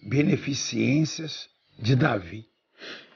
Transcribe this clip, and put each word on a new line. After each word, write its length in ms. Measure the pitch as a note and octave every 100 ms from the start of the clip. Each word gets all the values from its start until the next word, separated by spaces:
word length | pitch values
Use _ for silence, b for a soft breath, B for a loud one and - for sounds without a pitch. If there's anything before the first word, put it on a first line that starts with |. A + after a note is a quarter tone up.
beneficências 1500 | G2 B2+ G2 C3 - C#3 - A#2 A2+ C#3+ D#3 - D#3+ - - _ _ -
de 160 | G#2+
Davi." 540 | C3 D3 A2 F2 G2+ A2+ _ _ - B B B